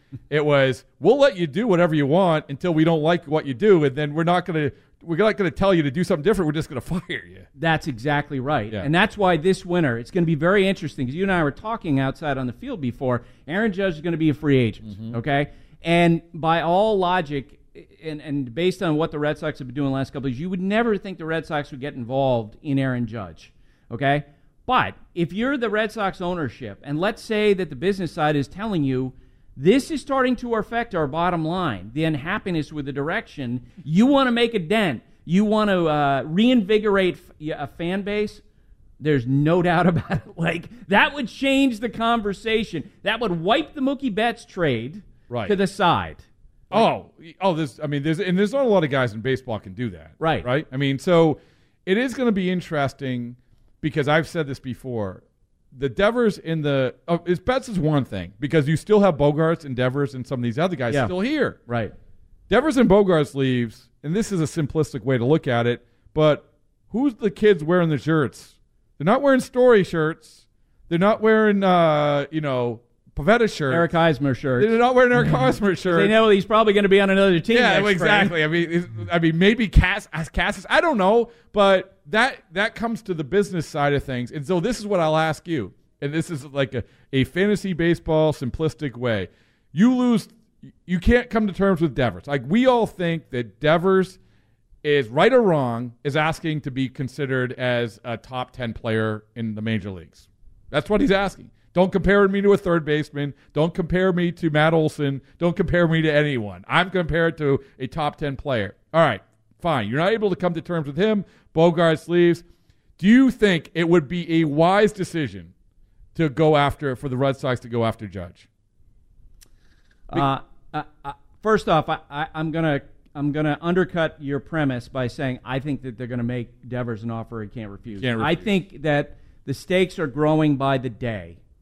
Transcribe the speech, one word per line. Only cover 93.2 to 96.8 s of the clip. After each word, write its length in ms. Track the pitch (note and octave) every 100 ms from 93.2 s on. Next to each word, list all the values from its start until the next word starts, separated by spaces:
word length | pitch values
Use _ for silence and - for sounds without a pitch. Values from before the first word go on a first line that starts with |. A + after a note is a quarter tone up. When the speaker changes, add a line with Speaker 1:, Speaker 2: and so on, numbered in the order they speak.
| -
Speaker 1:
that 280 | B2 A#2 -
Devers 580 | D3+ E3+ F#3 F#3+ F#3 - _ _ _ _ _ _
is, 260 | D3 D3 A2+
right 240 | B2+ G#3
or 80 | B3+
wrong, 540 | G#3+ D#3 B2+ A#2 B2 A#2+
is 100 | D3 D3
asking 440 | D#3 D#3 E3 D3+
to 80 | C#3+
be 180 | B2+